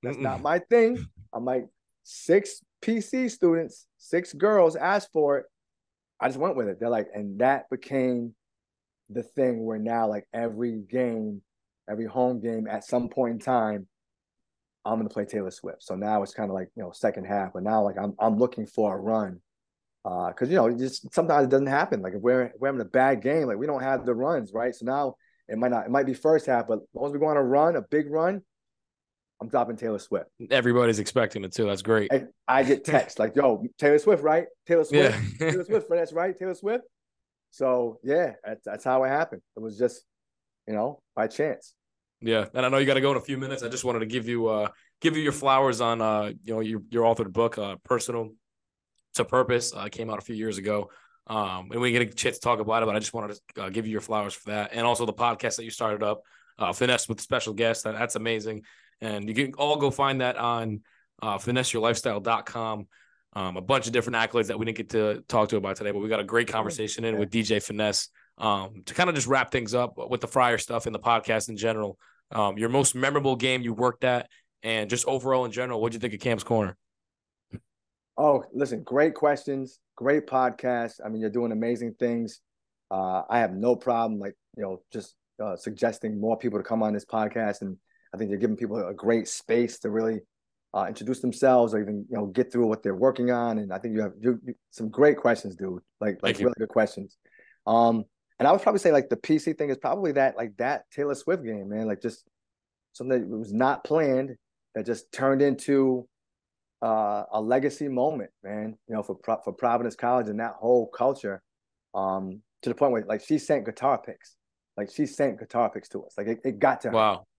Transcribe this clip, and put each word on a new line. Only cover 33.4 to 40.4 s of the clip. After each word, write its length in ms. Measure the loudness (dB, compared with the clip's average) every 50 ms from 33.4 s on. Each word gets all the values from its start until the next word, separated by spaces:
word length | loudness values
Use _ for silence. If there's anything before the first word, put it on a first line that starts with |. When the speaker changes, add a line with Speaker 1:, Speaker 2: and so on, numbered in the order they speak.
| 4 4 4 2 -2 -8 -8 _
Speaker 1:
Taylor 220 | 4 6 6 6
Swift, 240 | 6 6 4 4 4
right? 220 | 2 2 2 2 -2 -10 _ _
Taylor 200 | 2 4 4 4
Swift, 340 | 4 6 6 6 6 4 2 -4 -6 -4 -2
Speaker 2:
Yeah. 120 | -2 0
<laughs> 0 |
Speaker 1:
Taylor 140 | 0 0 -2
Swift, 220 | 0 0 0 0 2
that's 240 | 0 0 0 0 -2
right, 220 | -2 -2 -2 -2 -4
Taylor 160 | -6 -8 -8
Swift." 320 | -6 -4 -4 -4 -4 -6 -10 _ _ _ _ _ _ _ _ _ _ _ _
So 480 | _ -2 0 2 2 2 0 -2 -4 -8 _
yeah, 300 | 0 2 2 2 0 -2 -8 -12
that's, 160 | -12 -12 -10 _
that's 200 | -10 -10 -6 -2
how 200 | 2 2 4 4
it 60 | 2
happened. 320 | 2 0 0 -2 -6 -16 _ _ _ -12
It 20 |
was 180 | -12 -12 -4 0
just, 260 | 0 0 0 -2 _ _ _ _ _ _ _ _